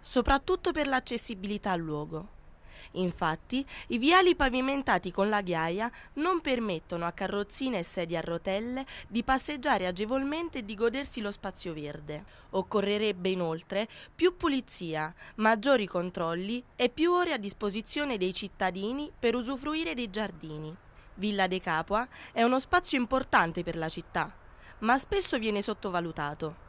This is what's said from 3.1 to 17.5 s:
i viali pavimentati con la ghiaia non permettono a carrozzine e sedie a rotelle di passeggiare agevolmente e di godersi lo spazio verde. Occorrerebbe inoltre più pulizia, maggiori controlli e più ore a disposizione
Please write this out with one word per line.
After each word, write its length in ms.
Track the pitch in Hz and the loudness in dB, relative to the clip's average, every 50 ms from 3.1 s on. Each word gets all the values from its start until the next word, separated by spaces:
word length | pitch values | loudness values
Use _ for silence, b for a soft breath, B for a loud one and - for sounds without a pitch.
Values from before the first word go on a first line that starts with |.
| 170 - 185 165 156 165 - - - 254 269 B B B B B | 0 0 0 0 0 -2 -4 -4 -4 -4 -4 B B B B B
i 100 | - 233 | -2 2
viali 380 | 233 285 349 370 370 359 349 | 4 8 8 8 8 6 6
pavimentati 760 | - 285 262 233 254 254 269 277 277 269 - 220 180 - 185 | 4 2 2 2 2 0 0 0 0 2 2 2 2 2 -2
con 180 | 170 - 196 208 | 0 2 2 2
la 120 | 214 208 | 2 0
ghiaia 500 | 202 180 175 165 160 165 170 196 220 240 B B B B B | 0 0 0 0 0 0 0 -2 -4 -4 B B B B B
non 260 | 269 302 349 381 339 | -2 0 2 2 2
permettono 680 | 320 294 262 254 233 214 180 160 - - - 170 170 | 2 0 0 0 0 -2 -2 -4 -4 -6 -6 -4 -4
a 60 | 170 175 | -4 -4
carrozzine 680 | - 196 185 190 202 208 202 - - 269 262 247 190 | -2 -4 -2 -2 -2 -4 -4 -4 -4 -2 -2 -2 -2
e 40 | 170 | -4
sedie 360 | - - - 170 165 170 165 | -4 -4 -4 -4 -2 -2 -4
a 20 | |
rotelle 640 | 160 - 170 170 - - 190 202 226 240 247 262 269 B B B B B | -2 -2 -4 -4 -2 -2 -2 -2 -2 -4 -6 -6 -6 B B B B B
di 160 | 196 226 233 | -2 -2 2
passeggiare 640 | - 262 262 - - 302 285 247 294 254 202 185 | 2 2 2 2 -2 -6 -2 2 2 2 2 2
agevolmente 720 | 180 180 175 214 214 254 269 269 277 294 320 339 330 - 285 | -2 -2 -2 -2 0 0 0 0 0 -2 -2 -4 -4 -6 -8
e 60 | 220 | -8
di 100 | 196 220 | -8 -4
godersi 460 | 190 226 233 220 269 285 262 - - | 0 0 0 0 0 -6 -4 -6 -4
lo 100 | 214 202 | -4 -4
spazio 420 | 202 - - 196 185 - - 180 160 | -6 -6 -8 -10 -10 -8 -8 -8 -6
verde. 520 | 156 147 147 147 151 147 147 151 151 196 B B B B B | -6 -8 -8 -10 -10 -10 -10 -10 -10 -12 B B B B B
Occorrerebbe 800 | - 190 185 - - 208 196 202 208 208 214 214 202 180 180 190 | -2 -2 0 2 2 2 2 4 2 2 2 0 0 0 0 0
inoltre 580 | 190 185 175 165 160 160 - _ - 196 220 226 B B B B B | 2 2 0 0 -2 -4 -6 _ -2 -2 -2 -2 B B B B B
più 220 | - 320 370 359 | 4 4 4 4
pulizia, 760 | - - 330 277 269 - - - - 185 165 156 156 151 156 170 B B B B | 4 0 0 0 0 -2 -4 -8 -6 -4 -4 -4 -2 -4 -4 -6 B B B B
maggiori 500 | - 214 220 226 220 208 254 269 247 208 | 2 4 4 4 6 6 6 6 6 4
controlli 760 | 175 - 180 175 180 175 - 175 165 165 175 185 202 233 247 247 - - | 2 -2 -2 -2 -2 -2 -2 -2 -2 0 -2 -2 -4 -4 -6 -6 -10 -2
e 120 | - 247 247 | 0 0 0
più 220 | 247 - 311 349 | 2 4 4 4
ore 220 | 359 359 359 339 302 | 4 4 2 2 0
a 60 | 247 | -4
disposizione 800 | 202 202 | -4 -6